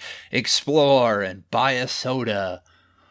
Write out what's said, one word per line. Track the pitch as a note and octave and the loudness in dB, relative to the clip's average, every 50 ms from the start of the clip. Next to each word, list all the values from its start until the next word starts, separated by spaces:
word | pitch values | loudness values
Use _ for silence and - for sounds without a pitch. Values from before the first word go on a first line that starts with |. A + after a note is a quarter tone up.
| - - - - - - | -16 -16 -16 -16 -12 -6
explore | - B2 A2 - - - - - C#3+ D#3 C#3+ C#3 C#3 C3 B2 A#2 G#2+ G2+ | -4 -4 -2 0 -2 -2 0 2 2 4 6 6 6 4 4 4 2 0
and | G2+ F#2+ F#2 F#2+ F#2 - | -2 -4 -6 -10 -10 -4
buy | - A#2 B2 C3+ C3 | 0 0 2 2 2
a | B2 B2+ C3 | 0 -2 -4
soda | - - - B2+ B2+ C3 A#2+ A2+ G#2 G2+ G2 F#2 F2+ - _ _ _ _ _ _ _ _ _ _ | -6 -6 -4 -4 -4 -2 -2 -4 -4 -2 -4 -4 -6 -8 _ _ _ _ _ _ _ _ _ _